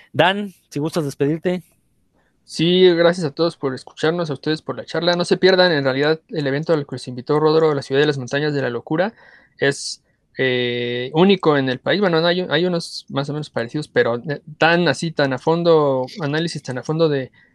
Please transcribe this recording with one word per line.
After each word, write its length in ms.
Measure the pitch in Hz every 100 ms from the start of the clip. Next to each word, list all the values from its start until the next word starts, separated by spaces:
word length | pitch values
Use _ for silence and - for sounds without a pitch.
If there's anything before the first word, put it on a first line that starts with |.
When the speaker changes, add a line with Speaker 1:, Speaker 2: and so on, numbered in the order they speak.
| _
Speaker 1:
Dan, 400 | - 170 202 202 - _
si 100 | 147
gustas 240 | 156 175
despedirte. 580 | 143 - 143 160 185 180 - _ _ _ _ _ _ _ -
Speaker 2:
Sí, 400 | - 165 180 185
gracias 360 | 170 170 180 156
a 40 |
todos 260 | 151 165 -
por 180 | 139
escucharnos, 540 | 127 - - 151 175 160
a 60 |
ustedes 260 | 131 151 156
por 160 | - 123
la 80 |
charla. 300 | - 160 170
No 100 | 175
se 140 | 170 180
pierdan, 340 | 185 185 180
en 120 | 151
realidad, 360 | 135 131 147 160 -
el 180 | 165 139
evento 280 | 139 160
al 120 | 160 139
que 120 | 120
se 100 | -
invitó 320 | 127 131 151
Rodro, 340 | 156 160 160
La 60 | 143
Ciudad 220 | - 135
de 40 | 151
las 120 | 139
Montañas 340 | 123 143 151
de 80 | 143
la 80 | 127
Locura, 460 | 120 - 160 196 - - - _ -
es, 440 | 139 139 - - _ _ _ -
eh, 760 | 131 123 123 120 120 120 127
único 420 | 156 190 185 165 143
en 140 | 131
el 100 | 127
país. 200 | 127 170
Bueno, 200 | 196 160
no 60 | 170
hay, 200 | 180 180
hay 160 | 147 180
unos 400 | 170 - - -
más 220 | 139 143
o 20 |
menos 160 | 151 151
parecidos, 400 | 123 - 151 147
pero, 280 | 127 120 120 156
eh, 140 | 143 - -
tan 300 | 160 170 170
así, 220 | 127 165
tan 220 | 156 139
a 60 | 127
fondo, 640 | 160 170 170 160 147 131 127 220
análisis 420 | 147 151 170 151
tan 140 | - 127
a 60 |
fondo 260 | - 156 160
de 240 | 139 123 _ _